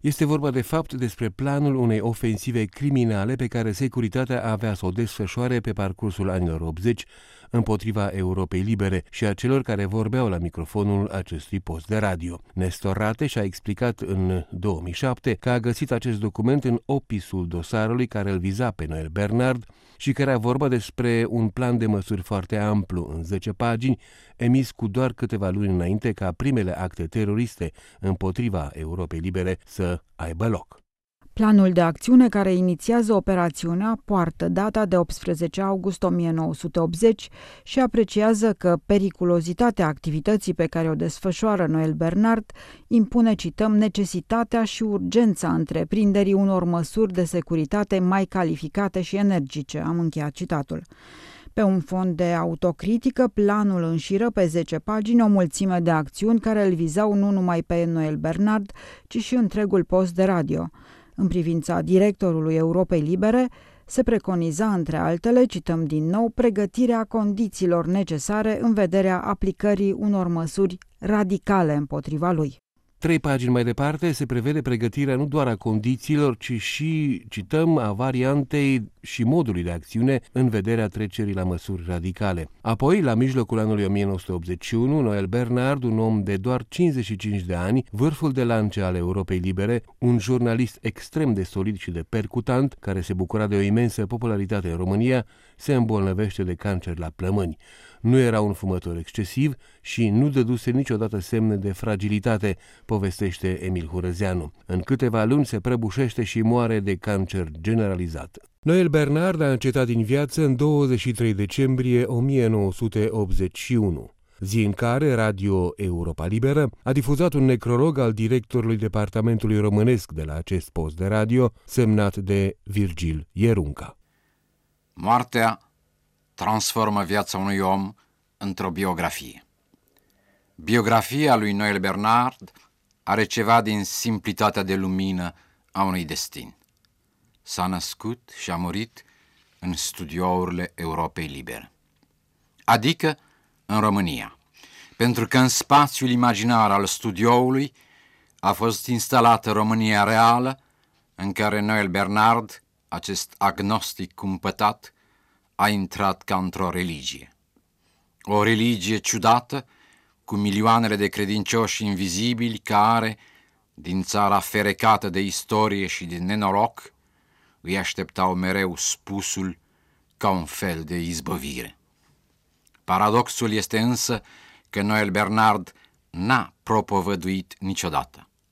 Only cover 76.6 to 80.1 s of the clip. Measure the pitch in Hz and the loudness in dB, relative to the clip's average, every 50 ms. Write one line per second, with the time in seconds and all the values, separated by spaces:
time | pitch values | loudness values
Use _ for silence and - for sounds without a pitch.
76.6 | - - - - 151 160 160 156 151 143 123 85 - 110 - - 92 - - 156 | -4 -6 -6 -4 -4 -2 -2 0 0 0 -2 -4 -6 -10 -10 -10 -8 -2 0 2
77.6 | 165 170 160 147 120 104 101 98 123 135 131 127 127 131 139 147 135 127 - 147 | 4 4 4 2 2 0 -2 -2 -2 -2 0 0 0 2 2 0 0 0 0 2
78.6 | 143 139 135 127 107 - _ _ - - - - 120 113 139 175 160 113 98 87 | 2 4 2 2 0 -4 _ _ -16 -14 -4 0 2 2 4 2 2 0 0 -2
79.6 | 85 87 85 85 - - - 113 117 135 | -2 -4 -4 -6 -8 -6 -2 0 2 2